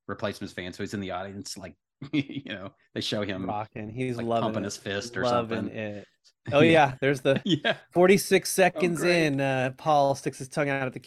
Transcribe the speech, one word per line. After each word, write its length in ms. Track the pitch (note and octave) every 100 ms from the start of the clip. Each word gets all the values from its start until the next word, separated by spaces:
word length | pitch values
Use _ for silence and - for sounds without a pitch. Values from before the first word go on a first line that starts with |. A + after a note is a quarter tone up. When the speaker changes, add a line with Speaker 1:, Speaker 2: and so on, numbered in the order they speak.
| -
Speaker 1:
Replacements 460 | G2 G#2 F#2+ G2
fan, 180 | - F#2
so 100 | -
he's 100 | G2+
in 60 | G#2
the 120 | F#2+
audience, 460 | F2+ G2 G2 - -
like, 180 | F#2 - _ -
<laughs> 120 | C#3+
you 320 | D3+ C#3 C#3 -
know, 180 | G2 G2 _ _
they 80 | A#2
show 200 | - A2
him, 220 | G2+ F#2 F#2+
Speaker 2:
Rocking. 440 | G#2 G#2+ A#2 G#2+
He's 280 | A2+ B2+ A#2
Speaker 1:
like, 80 | A#2
Speaker 2:
loving 180 | A#2 A2+
Speaker 1:
pumping 160 | A2
Speaker 2:
it. 20 | G2
Speaker 1:
his 120 | -
fist 380 | - G2 - F#2+
or 60 |
Speaker 2:
Loving 340 | A#2+ A#2+ A2+ A2+ A2
Speaker 1:
something. 100 | A2
Speaker 2:
it. 300 | G#2+ G#2 -
Speaker 1:
<laughs> 420 | _ _ _ -
Speaker 2:
Oh, 60 | C#3+
Speaker 1:
Yeah. 120 | E3
Speaker 2:
yeah, 220 | D#3+ C3+ C3
there's 200 | C3+ C#3+
the 200 | C#3+ C3+
Speaker 1:
<laughs> 40 | G#3
Yeah. 320 | D3+ A3+ - -
Speaker 2:
forty-six 580 | E3+ F#3 G3 - F#3+ -
Speaker 1:
Oh, 20 |
Speaker 2:
seconds 460 | - F3+ E3 F3 E3
Speaker 1:
great. 260 | F3 F3 D#3
Speaker 2:
in, 160 | C#3
uh, 300 | C3+ C3 C3 C3
Paul 360 | D#3+ D3 C#3 C3+
sticks 220 | C3+ -
his 100 | C3
tongue 200 | - C#3+
out 160 | C#3 C3
at 80 |
the 60 | -